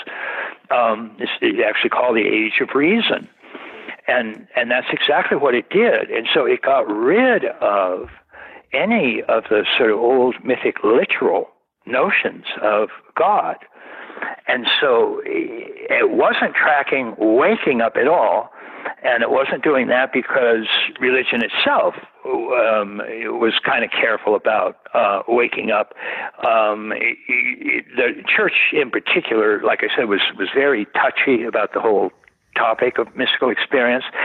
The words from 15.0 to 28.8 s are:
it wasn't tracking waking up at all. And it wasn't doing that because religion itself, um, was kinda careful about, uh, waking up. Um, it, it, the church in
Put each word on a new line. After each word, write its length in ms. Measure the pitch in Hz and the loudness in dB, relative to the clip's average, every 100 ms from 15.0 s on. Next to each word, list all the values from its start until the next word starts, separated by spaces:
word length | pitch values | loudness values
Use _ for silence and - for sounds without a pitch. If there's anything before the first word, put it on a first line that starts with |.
| 104 - | 2 0
it 840 | - - - 113 - - - - 403 | -4 -4 -4 -8 -14 -10 -4 0 2
wasn't 440 | 294 175 233 196 | 2 2 2 -2
tracking 600 | - - 147 135 135 117 - | 0 2 2 0 -2 -4 0
waking 640 | 107 117 170 220 160 123 | 2 4 4 2 0 2
up 160 | 117 - | 2 2
at 120 | 127 | 2
all. 420 | 165 110 95 - - - - - - | 4 4 2 -2 -12 -20 -14 -12 -6
And 180 | 135 120 | -2 0
it 80 | 117 | 2
wasn't 320 | 123 135 - | 0 0 0
doing 240 | - 131 113 | 2 2 2
that 240 | 123 131 | 2 0
because 540 | 131 - 139 120 113 110 - - - | -2 -2 2 2 2 0 -2 -2 -2
religion 400 | 127 131 123 123 | 0 0 0 -2
itself, 520 | 107 - 277 269 185 - - _ | -2 -2 0 2 0 -4 -14 _
um, 760 | 131 131 120 123 113 107 101 101 113 113 110 117 | -6 -4 -2 0 2 2 -2 -6 -10 -8 -6 -2
was 160 | 113 - | 0 0
kinda 240 | - 131 110 | 0 -2 -2
careful 460 | - 120 104 107 | 0 0 0 0
about, 420 | 101 117 107 92 - - | 0 2 0 -2 -6 -4
uh, 280 | 127 104 98 - | 0 2 0 0
waking 420 | 120 117 - 107 | 0 0 -2 -2
up. 240 | 107 104 - - - - - | 0 -2 -8 -12 -10 -12 -4
Um, 480 | 123 113 107 107 107 | 0 2 2 -2 -6
it, 240 | 107 117 - - | -4 -4 -4 -4
it, 560 | 123 123 123 147 123 - 123 | -4 -2 -4 -4 -6 -4 -2
the 260 | 123 - - | 0 -2 -2
church 440 | - 202 - - | 0 2 2 2
in 180 | 151 | 0